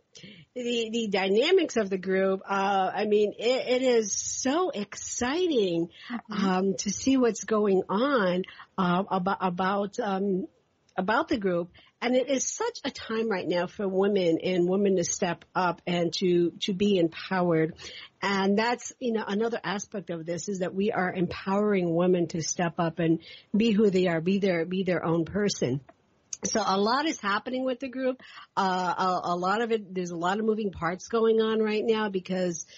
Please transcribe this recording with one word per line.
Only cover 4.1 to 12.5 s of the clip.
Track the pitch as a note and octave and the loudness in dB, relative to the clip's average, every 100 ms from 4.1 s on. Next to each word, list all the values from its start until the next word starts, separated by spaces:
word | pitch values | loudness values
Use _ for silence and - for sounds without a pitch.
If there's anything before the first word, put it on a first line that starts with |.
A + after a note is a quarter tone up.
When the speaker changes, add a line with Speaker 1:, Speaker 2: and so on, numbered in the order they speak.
Speaker 1:
so | - - - B3+ D#4 F#4 | -2 -4 -4 0 0 0
exciting, | G3+ G3+ - - - A#3+ D#4+ F#4 C4 F#3+ E3+ E3+ - - | -4 -8 -10 -10 -6 -2 0 0 2 2 0 -2 -6 -12
Speaker 2:
Mm-hmm. | A#3+ - G3+ F#3+ | -12 -6 -2 2
Speaker 1:
um, | F#3 G3 F#3+ | 2 2 0
to | G#3 | -4
see | - - C4+ | -2 2 4
what's | A#3+ G#3 | 2 0
going | - A3 G#3 F#3+ - | 0 2 4 2 2
on, | F#3+ C#4 C4+ F#3 F3+ F#3 - - - | 0 2 2 2 0 -4 -10 -10 -2
uh, | F3+ F3 G3 | 0 2 0
about, | F#3 F3+ G3+ | -2 -2 0
about, | F#3 F3 F#3 G3+ G3+ - | -2 0 0 0 -2 -4
um, | G#3+ F#3+ G3+ F#3 D#4+ _ _ _ _ - | -2 0 0 -2 -4 _ _ _ _ -6
about | F#3+ A#3 D#4+ | 0 0 0
the | C4+ | -2
group. | F#3+ F3 F3 - - - | 0 -2 -4 -10 -20 -6
And | A#3+ B3+ | 0 2
it | C4 | 2
is | C4+ | 0
such | - | -2